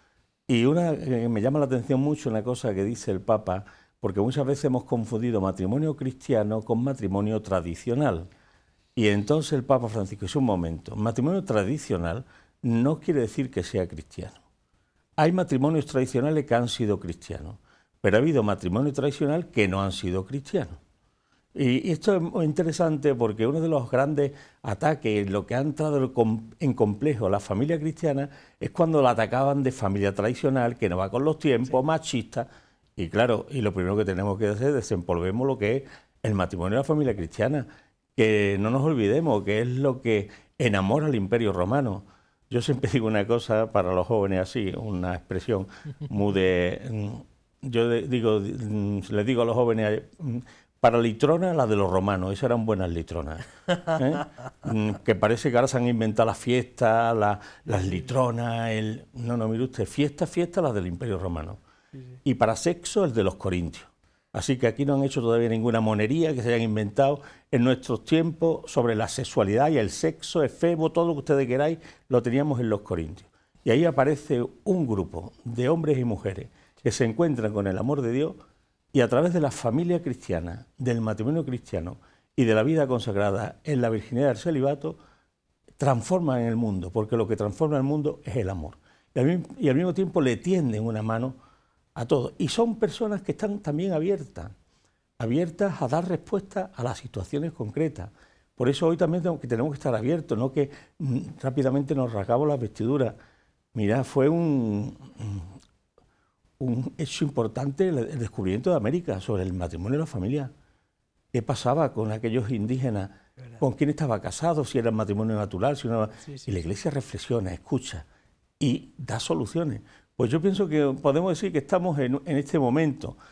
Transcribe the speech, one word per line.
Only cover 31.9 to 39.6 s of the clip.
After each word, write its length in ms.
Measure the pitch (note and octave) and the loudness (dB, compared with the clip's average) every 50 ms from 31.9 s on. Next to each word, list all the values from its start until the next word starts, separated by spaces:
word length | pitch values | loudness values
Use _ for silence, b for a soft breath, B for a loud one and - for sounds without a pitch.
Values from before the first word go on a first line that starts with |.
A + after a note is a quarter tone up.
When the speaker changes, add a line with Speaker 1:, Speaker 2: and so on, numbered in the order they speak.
| - - - - - A#2 G#2+ - - B2 B2 b b b b b b b b _ _ | 0 -2 -2 -4 -4 -4 -4 -4 -6 -6 -6 b b b b b b b b _ _
Speaker 1:
Y 120 | - F2+ E2 | -8 -6 0
claro, 380 | - G#2 A#2+ B2 A2+ G#2 - - | 2 4 4 4 4 0 -2 -4
y 120 | C#3+ C3 | -4 -2
lo 100 | G#2+ G#2 F2+ | 0 0 0
primero 220 | G2 F2+ F2+ G2+ | 0 0 0 2
que 80 | G#2+ G#2 | 0 0
tenemos 340 | G2 F#2+ F2+ G2 G#2 F#2+ G#2 | 0 0 0 0 -2 0 0
que 80 | A2 G2+ | 0 0
hacer 200 | G#2 G#2 B2+ C#3+ | 0 0 0 0
es 60 | D3 | 0
desempolvemos 720 | B2+ - - G#2 F2 E2+ - F2 E2+ F2 F#2 G2 A#2+ C3 | 0 -2 -2 -2 -2 0 0 0 0 0 -2 -2 0 -2
lo 120 | C3+ C3 - | -2 -2 0
que 180 | G2+ G#2 B2 | 0 0 0
es 60 | C3+ C3+ B B B B B B _ | -2 -4 B B B B B B _
el 120 | - A2 G#2 | -4 -2 0
matrimonio 420 | F#2+ F2+ F2 - F2 E2+ F#2+ G#2+ | 0 0 -2 -2 -4 -2 -2 0
de 40 | C3 | 0
la 20 | C#3 | 0
familia 320 | - D#3 D3+ D3 B2+ G#2 | 0 0 0 0 0 -2
cristiana, 500 | G2 - D#2 - - G#2 B2+ D3+ C#3+ A2+ B B B B B B _ _ _ _ | -2 -6 -6 -2 -2 0 0 0 -2 -4 B B B B B B _ _ _ _
que 420 | - A2+ G#2+ G#2+ G#2 G2+ G2 G2+ F#2+ | 2 4 4 4 4 4 2 2 2
no 100 | G#2 A2 | 0 0
nos 120 | B2 C3+ | 2 2
olvidemos 600 | C#3 D#3+ D#3 B2 G#2+ G2 A#2 D#3 E3 D#3 A2 G#2 | 2 2 2 2 4 4 4 4 2 2 2 2
que 200 | G2 G2 G#2 G#2+ | 0 0 0 0